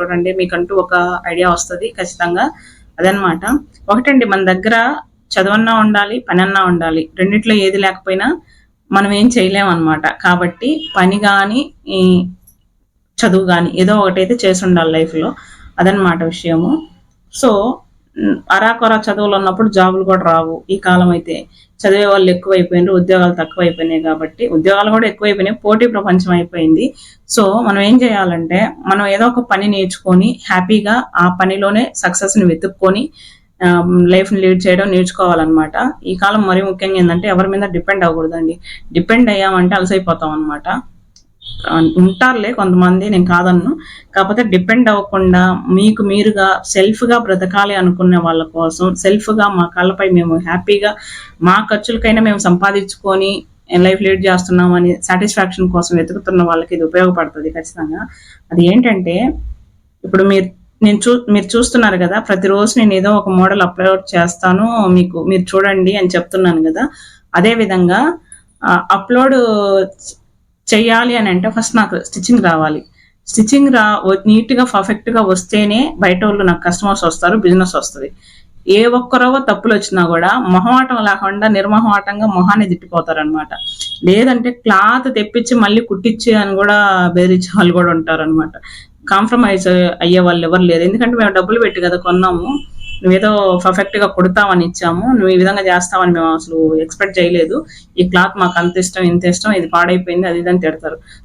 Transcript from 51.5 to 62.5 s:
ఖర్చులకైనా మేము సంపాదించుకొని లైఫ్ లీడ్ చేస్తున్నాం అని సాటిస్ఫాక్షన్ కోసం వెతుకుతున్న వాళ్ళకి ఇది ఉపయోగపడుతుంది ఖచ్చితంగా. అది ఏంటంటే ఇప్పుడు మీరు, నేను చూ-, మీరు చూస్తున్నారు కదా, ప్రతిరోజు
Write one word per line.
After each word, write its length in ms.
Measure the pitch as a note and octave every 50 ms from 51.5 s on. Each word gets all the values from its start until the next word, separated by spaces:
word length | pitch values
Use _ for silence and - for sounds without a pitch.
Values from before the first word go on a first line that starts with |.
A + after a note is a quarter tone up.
| F#3 G#3 A3 -
ఖర్చులకైనా 520 | G#3+ G#3+ - - A3+ A3 A3+ A3+ A3 A3+ A3
మేము 160 | G#3+ G#3 F#3+
సంపాదించుకొని 1040 | F#3+ F3+ F3 F3+ G3 G3 G3 G3+ G3 G3 - - - G3 F#3+ F#3+ G3 G3 G3+ - - _ _ _ _ - F3
లైఫ్ 260 | F3 F3+ F#3 F#3+ G3 G3+
లీడ్ 240 | F#3+ F#3+ F#3 F#3
చేస్తున్నాం 460 | F#3+ F#3 F3+ F3+ - F3+ F3+ F3+ F3+ F3
అని 300 | F3 F3 F3 F3 - -
సాటిస్ఫాక్షన్ 680 | - F#3 F#3 G#3 G#3 - G#3 F#3+ F#3 F#3 - F#3 F#3
కోసం 260 | F3+ F3 E3 - F3
వెతుకుతున్న 460 | E3+ D#3+ D#3+ F3+ F#3+ - F#3 F#3 F3+ F3
వాళ్ళకి 320 | E3+ E3 E3 E3 - F3+
ఇది 100 | E3 E3
ఉపయోగపడుతుంది 640 | D#3+ E3 F3+ F#3 F#3 F3+ E3+ D#3+ D3 - D3+ D3+ D#3+
ఖచ్చితంగా. 560 | D#3+ E3 D#3+ - - F3 D#3 D3+ D#3+ F#3+ A3+ B3+ - - - - - - _ - E3+
అది 140 | F3 F3
ఏంటంటే 680 | F3 G3+ B3+ B3 A#3+ G#3+ F#3+ F3+ E3+ E3+ F#3+ A#3+ C4+ - - - - - - _ _ _ _ _ _ _ _ -
ఇప్పుడు 180 | F#3+ F#3+ F#3+ F#3+
మీరు, 240 | G3 G3 F#3+ F#3 F#3 - _ _ _ _ - A3
నేను 180 | G#3 G#3 G#3 - A#3+
చూ-, 160 | B3 A#3+ A#3+ A3+
మీరు 300 | G#3 G3+ F#3 - - A#3
చూస్తున్నారు 380 | B3 - - B3 A3+ G#3 F#3+
కదా, 220 | F3+ F3+ E3+ F#3+ A3
ప్రతిరోజు 560 | A3 - G3+ F#3 F#3 F#3+